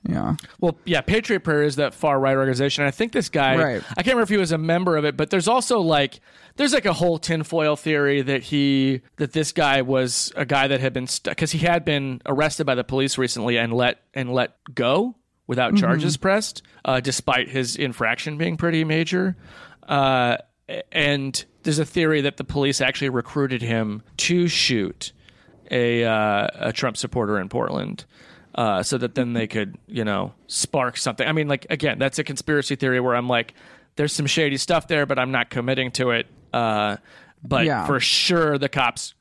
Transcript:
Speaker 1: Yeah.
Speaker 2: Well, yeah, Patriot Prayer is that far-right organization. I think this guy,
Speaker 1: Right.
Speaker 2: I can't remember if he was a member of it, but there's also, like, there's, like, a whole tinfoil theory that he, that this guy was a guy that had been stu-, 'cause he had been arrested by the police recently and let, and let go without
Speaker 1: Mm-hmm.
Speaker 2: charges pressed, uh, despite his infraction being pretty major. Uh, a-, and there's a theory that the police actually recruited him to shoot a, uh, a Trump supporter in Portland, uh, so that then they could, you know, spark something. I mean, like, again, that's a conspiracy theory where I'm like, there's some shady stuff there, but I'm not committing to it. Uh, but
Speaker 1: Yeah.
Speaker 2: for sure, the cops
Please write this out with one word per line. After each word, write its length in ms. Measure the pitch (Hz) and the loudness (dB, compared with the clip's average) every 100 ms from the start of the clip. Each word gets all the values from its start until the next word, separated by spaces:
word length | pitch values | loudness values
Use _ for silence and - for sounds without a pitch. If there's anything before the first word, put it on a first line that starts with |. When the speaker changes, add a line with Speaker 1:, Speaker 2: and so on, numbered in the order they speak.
| - | -2
Speaker 1:
Yeah. 280 | - - 151 - - | -2 -2 -4 -6 -2
Speaker 2:
Well, 180 | 175 160 | -2 -2
yeah, 160 | - 160 | -2 -2
Patriot 400 | 131 214 226 196 | 2 0 2 -2
Prayer 240 | - 147 | 2 2
is 120 | 147 135 | 2 2
that 160 | 143 | -2
far-right 440 | - 156 139 135 135 | 0 0 2 2 2
organization. 480 | 135 127 139 - | 2 2 0 2
I 80 | 143 | -2
think 180 | - 226 | 0 -2
this 160 | 247 180 | -2 -2
guy, 280 | 156 135 165 | 2 4 4
Speaker 1:
Right. 260 | 156 110 - | 2 0 -6
Speaker 2:
I 40 | - | -2
can't 100 | 180 | 2
remember 160 | 247 | 2
if 60 | 202 | 2
he 80 | 208 | 2
was 160 | 175 | 2
a 60 | 160 | 0
member 380 | 160 170 185 156 | 2 2 2 2
of 80 | |
it, 120 | 147 135 | 2 0
but 140 | 151 | 0
there's 180 | 190 170 | 2 2
also, 320 | 254 - 240 | 2 2 2
like, 400 | 165 151 139 - _ - - | 4 2 2 -4 _ -20 -20
there's, 180 | - 285 | 0 2
like, 140 | 269 208 | 4 2
a 60 | |
whole 260 | 165 175 160 | 2 2 0
tinfoil 560 | - 165 156 165 151 | -2 -2 0 0 2
theory 480 | 151 160 151 143 143 | 0 0 2 4 2
that 220 | 131 135 | 0 -2
he, 580 | 117 147 139 135 135 131 _ - | 0 2 4 4 2 0 _ -6
that 160 | 147 | -2
this 180 | 160 151 | 0 -2
guy 320 | - 147 135 | 2 4 4
was 500 | 127 131 127 120 - - | 2 2 2 -2 -4 -4
a 80 | 131 | 0
guy 220 | 139 135 | 2 2
that 100 | 135 | 2
had 120 | 131 | 0
been 160 | 127 127 | -4 -6
stu-, 260 | - - | -6 -6
'cause 160 | - 160 | -4 -2
he 80 | 160 | 0
had 260 | 170 170 | 2 0
been 380 | 160 147 135 127 | 0 -2 -2 -6
arrested 400 | - 139 151 - | -4 0 0 0
by 120 | 139 123 | -2 0
the 80 | |
police 340 | 123 131 135 - | 0 0 0 0
recently 380 | 127 120 113 120 | -2 -2 0 0
and 140 | 117 | 0
let, 260 | 117 123 - _ | 2 0 0 _
and 180 | 135 123 | -8 -2
let 240 | 127 120 _ - | 0 -2 _ -14
go 440 | 127 120 151 240 233 _ _ - | -2 2 2 0 -6 _ _ -6
without 240 | 123 123 | 0 2
Speaker 1:
Mm-hmm. 80 | 202 | 4
Speaker 2:
charges 320 | 185 165 147 143 | 4 2 0 -2
pressed, 460 | 190 202 208 - - - | 0 0 -2 -12 -20 -10
uh, 160 | - 127 | -2 0
despite 480 | 127 127 - 127 127 | 0 -4 0 0 0
his 260 | 135 123 | -2 -4
infraction 640 | 135 143 120 113 117 - 147 | -4 -4 -2 -2 -2 -4 -4
being 180 | 165 160 | -4 -2
pretty 280 | 170 160 | 0 0
major. 520 | 160 156 165 185 190 180 - - - - - | 0 0 0 0 0 -2 -10 -20 -20 -20 -2
Uh, 500 | 143 135 131 120 117 - _ - | 2 2 4 2 0 -4 _ -12
a-, 260 | - - 160 | -12 -4 0
and 480 | 147 143 135 127 - _ | 2 0 -2 -6 -10 _
there's 140 | - 147 | -2 -2
a 40 | 156 | 0
theory 340 | - 156 156 | 0 2 2
that 140 | 139 - | 0 -4
the 80 | |
police 360 | 135 143 139 139 | -6 -2 0 2
actually 280 | 131 - 139 | 0 0 -2
recruited 540 | 127 - 147 139 123 | -2 -4 -2 -2 -2
him 400 | 117 113 110 107 - - | -2 -2 -2 -6 -10 -4
to 280 | - 180 175 | 0 2 2
shoot 680 | - - 120 92 - - _ - _ - - - | 2 0 0 -2 -6 -14 _ -20 _ -20 -20 -4
a, 340 | 127 120 117 | 0 0 2
uh, 440 | 117 110 107 101 107 | 2 2 2 2 -2
a 180 | - 104 | -2 -6
Trump 240 | 110 131 107 | -2 -4 -4
supporter 420 | 123 123 104 104 | -6 -2 -2 -2
in 100 | 92 | -2
Portland, 560 | 123 117 - - - - _ - - - | -4 -4 -4 -6 -10 -14 _ -20 -20 -12
uh, 280 | - 113 101 | -2 0 0
so 160 | 104 135 | -2 -2
that 160 | 123 | -4
then 180 | - 123 | -4 -2
they 120 | 117 110 | -2 -2
could, 300 | 110 98 - - | -4 -6 -8 -10
you 180 | - | -6
know, 300 | 110 98 98 - _ | -2 -2 -4 -10 _
spark 480 | - - 147 123 - | -6 -2 0 -2 -2
something. 300 | - 110 127 | -6 -2 -2
I 60 | |
mean, 160 | 160 151 | 0 0
like, 180 | 139 - | -4 -4
again, 280 | 143 143 113 | -2 -2 0
that's 200 | 135 - | -2 -2
a 60 | |
conspiracy 520 | 151 165 - 147 135 139 | -6 -8 -2 -2 0 -2
theory 220 | 135 127 | 0 0
where 140 | 127 | 0
I'm 140 | 120 123 | -2 0
like, 260 | 120 117 - - - _ - | -2 -2 -10 -20 -20 _ -4
there's 160 | 147 | -2
some 140 | - 143 | 0 -2
shady 300 | - 151 135 | 0 0 0
stuff 320 | - 170 - | 0 0 2
there, 180 | 156 139 | 0 2
but 120 | 131 | 0
I'm 120 | 127 | 0
not 180 | 131 120 | 0 -2
committing 420 | 131 123 135 131 | -2 -2 0 -2
to 180 | 120 127 | 0 0
it. 160 | 117 - - _ | 0 -2 -12 _
Uh, 440 | 120 117 107 104 104 - - - _ | -2 0 0 0 -2 -10 -20 -20 _
but 220 | 123 131 151 | -2 0 2
Speaker 1:
Yeah. 200 | 131 90 | 0 0
Speaker 2:
for 140 | 135 | 0
sure, 580 | - - - 175 156 143 | 2 0 2 2 2 2
the 100 | 139 | 0
cops 460 | 143 123 - - _ | 0 0 0 -12 _